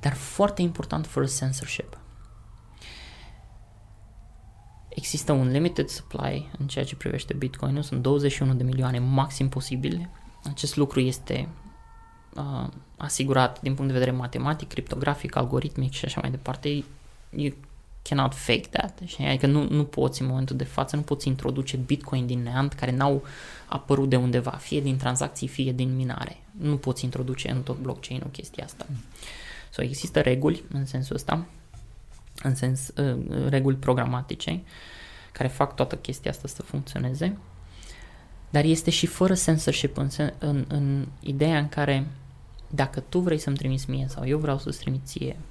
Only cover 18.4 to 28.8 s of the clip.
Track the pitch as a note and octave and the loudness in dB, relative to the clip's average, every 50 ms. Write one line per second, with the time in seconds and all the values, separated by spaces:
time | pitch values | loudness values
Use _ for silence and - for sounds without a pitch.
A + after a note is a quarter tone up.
18.4 | - - A#2 - - - - - - - - - F3+ F3 - - C#3 C#3+ C3+ C3+ | 4 4 4 4 4 0 -2 0 0 0 -4 -10 -12 -12 -6 -2 2 2 4 6
19.4 | C#3+ C#3 C#3+ D3 C#3+ - - D3+ D3 C#3+ - - C3+ C3 C3+ - C3 C3 C3 C3 | 6 6 6 6 4 4 4 2 2 2 2 2 2 2 2 0 0 0 2 0
20.4 | C3 C3+ C3 B2+ C3 C3 - - C#3 - - D3 D3 - D3 C#3 - C3+ C3 C3 | 0 0 -2 -2 -4 -2 0 -2 -2 0 0 -2 0 0 -2 0 2 0 0 0
21.4 | - C3 C3 C#3 C3 - - C3 B2+ - C#3+ C#3+ - - - C3 B2 B2 B2 B2 | 0 -2 -2 -2 -2 -2 -2 -4 0 0 0 0 0 -2 0 0 2 2 0 0
22.4 | A#2+ A#2 B2 C3 C#3 C#3+ - - - B2+ B2+ C3 C3+ C#3+ C#3 C#3 C3+ - - - | -2 0 0 2 0 0 0 -2 -2 0 2 4 4 4 4 2 0 -4 -14 -14
23.4 | - - - - - - - C3+ - - C#3+ C#3 C3+ C3+ C3 B2 B2 B2+ A#2+ B2 | -14 -16 -16 -16 -8 -6 -6 -6 2 4 4 4 6 6 6 4 4 4 2 2
24.4 | B2+ C#3 - - - - D#3 D3 C#3 C#3 C3+ C3+ C3 B2+ B2+ C3+ C#3+ C#3+ - - | 0 0 -6 -6 -6 -2 -2 0 2 2 0 2 0 0 0 0 -2 -2 -4 -6
25.4 | - C3 - - C3+ C3 B2+ B2+ B2+ B2+ C3 C3 C3 B2 A#2+ - - - - - | -6 -6 -2 0 0 0 2 2 2 2 2 0 0 -2 -2 -4 -6 -8 -8 -14
26.4 | - - - G#3 F3 D3 D3 C3+ - B2+ B2 - - B2+ A#2+ A#2+ B2 B2+ B2+ - | -18 -18 -10 -2 0 2 2 2 2 0 -2 0 -2 -2 -2 -2 -2 -2 -2 -4
27.4 | - - B2 B2+ C3 C3+ B2 - C3 B2+ B2 - - - B2+ B2+ - C3+ C3 - | -2 0 0 0 0 -2 -4 -4 -4 -6 -6 -6 -8 -8 -6 -6 -6 -8 -10 -10
28.4 | - - - - - - - - | -14 -12 -12 -12 -12 -12 -12 -14